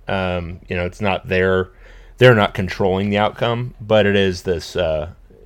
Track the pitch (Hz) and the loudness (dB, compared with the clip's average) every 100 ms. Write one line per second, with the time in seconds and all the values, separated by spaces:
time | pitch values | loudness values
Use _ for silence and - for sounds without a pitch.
0 | - 98 92 90 85 87 - 90 90 - | -6 -4 -4 -4 -8 -12 -10 -6 -6 -4
1 | 104 90 - 92 92 92 92 - - - | -4 -4 -2 0 2 0 -2 -8 -20 -20
2 | - - 127 113 101 - 92 - 101 92 | -12 4 6 6 2 -2 -6 -2 0 0
3 | 101 101 104 - 117 117 123 - 107 110 | 0 0 0 -2 -4 -4 -8 -10 0 2
4 | 101 101 98 90 - 85 - 92 85 78 | 4 2 2 -2 -4 -4 -4 -4 -2 -2
5 | 78 - - - | -6 -12 -20 -20